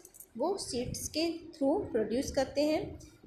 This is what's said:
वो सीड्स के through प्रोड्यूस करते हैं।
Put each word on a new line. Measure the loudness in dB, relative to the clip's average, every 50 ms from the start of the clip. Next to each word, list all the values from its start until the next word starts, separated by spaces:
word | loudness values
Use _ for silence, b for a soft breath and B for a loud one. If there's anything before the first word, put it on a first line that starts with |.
| -14 -20 -20 -20 -20 -10 -4
वो | -2 0 0 0 -2
सीड्स | -2 -4 -2 -2 -2 -2 -4 -6 -6 -4 0
के | 0 2 0 0 -4 -8 -10 -2
through | 2 4 4 4 4 2 0
प्रोड्यूस | 0 0 2 2 0 0 0 0 0
करते | 0 0 0 2 2
हैं। | 4 4 4 2 0 -4 -8 -12 B B B B B